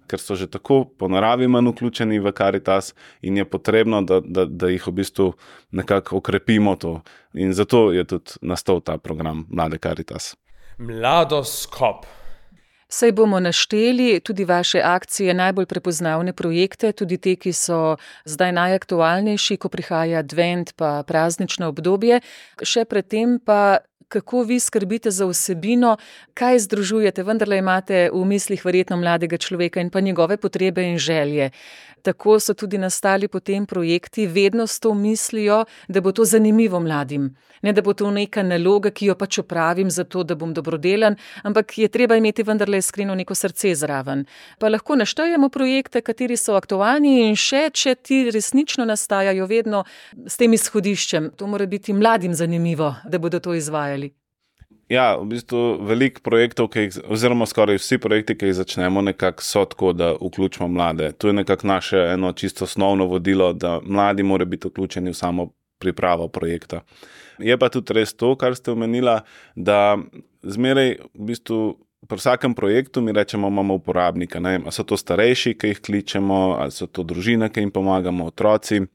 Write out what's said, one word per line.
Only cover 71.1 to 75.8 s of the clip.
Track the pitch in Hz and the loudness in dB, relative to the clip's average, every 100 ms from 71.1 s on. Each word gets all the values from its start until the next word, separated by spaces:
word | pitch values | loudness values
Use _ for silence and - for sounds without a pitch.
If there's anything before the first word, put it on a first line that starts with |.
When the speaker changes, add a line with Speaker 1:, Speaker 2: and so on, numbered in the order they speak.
Speaker 1:
v | - 104 | -12 -8
bistvu | 117 - 113 107 - _ _ - | -8 -4 -2 -2 -6 _ _ -12
pri | 98 | -4
vsakem | 127 127 131 | 0 0 0
projektu | 113 101 117 139 131 | 0 2 2 0 -2
mi | 113 104 | 0 0
rečemo, | 101 104 98 | 0 -2 -2
imamo | 98 98 95 | 0 0 -2
uporabnika, | - 90 87 87 87 87 | -2 0 0 0 -6 -4
ne | 90 92 | -2 -2
vem, | 76 | -4
a | - | -8
so | |
to | 104 101 | -4 -4
starejši, | - 87 117 131 123 110 | 0 2 4 4 0 -2
ki | 107 | -4
jih | 101 | -4